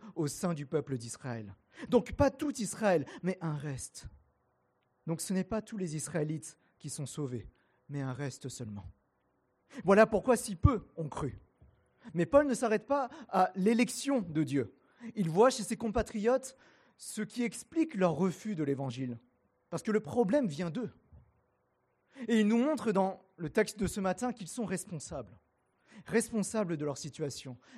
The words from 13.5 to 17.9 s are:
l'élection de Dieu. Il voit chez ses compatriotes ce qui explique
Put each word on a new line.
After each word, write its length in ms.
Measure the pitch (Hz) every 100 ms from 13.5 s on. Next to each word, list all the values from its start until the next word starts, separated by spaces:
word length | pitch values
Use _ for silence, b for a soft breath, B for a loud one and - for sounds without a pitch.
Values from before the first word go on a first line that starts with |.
| 196
l'élection 680 | 196 226 247 - 277 269
de 220 | 170 151
Dieu. 300 | 135 139 107 - B B 226 208
Il 140 | 160
voit 200 | 170 254
chez 140 | 254
ses 120 | 190 233
compatriotes 800 | 226 220 - 214 214 254 - - b b b b
ce 260 | - 214
qui 220 | 214 240
explique 520 | 233 - - 330 320